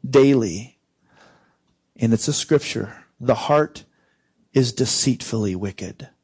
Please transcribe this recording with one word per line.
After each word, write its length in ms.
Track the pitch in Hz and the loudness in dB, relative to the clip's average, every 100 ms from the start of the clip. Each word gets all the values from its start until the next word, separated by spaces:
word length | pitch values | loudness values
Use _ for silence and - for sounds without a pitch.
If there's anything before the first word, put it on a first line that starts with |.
daily. 760 | 131 135 139 135 110 85 120 _ _ _ _ _ _ _ _ _ _ _ _ | 4 6 6 4 2 -6 -12 _ _ _ _ _ _ _ _ _ _ _ _
And 180 | _ 117 | _ 0
it's 140 | 113 - | 0 0
a 60 | |
scripture. 720 | 143 - 151 - 107 110 - _ _ | -4 0 0 0 -8 -10 -14 _ _
"The 260 | 120 110 - | -2 -2 2
heart 380 | 147 151 - - _ _ _ _ _ _ | 0 0 -6 -20 _ _ _ _ _ _
is 200 | 135 123 | 0 0
deceitfully 840 | 113 127 - - 117 - 113 104 | -2 -2 0 -2 -2 -4 -4 -4
wicked." 540 | 92 101 - - - - _ | -4 -8 -10 -14 -14 -20 _